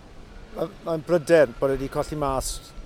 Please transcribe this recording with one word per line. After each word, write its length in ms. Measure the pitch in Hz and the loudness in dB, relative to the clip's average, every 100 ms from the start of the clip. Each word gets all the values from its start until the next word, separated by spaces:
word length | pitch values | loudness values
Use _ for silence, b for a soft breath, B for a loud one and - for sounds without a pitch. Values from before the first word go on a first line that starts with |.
| - - - - - | -20 -20 -18 -18 -12
Ma-, 200 | - 165 - | -6 -6 -6
mae'n 260 | - 165 151 | -6 -4 2
bryder 480 | 175 139 165 131 | 2 6 6 6
bod 200 | 117 139 | 2 -2
e 60 | 135 | 0
'di 100 | 135 | -4
colli 280 | 151 139 151 | -4 -4 -4
mas, 360 | 143 135 - - - - | -2 -2 -4 -6 -12 -18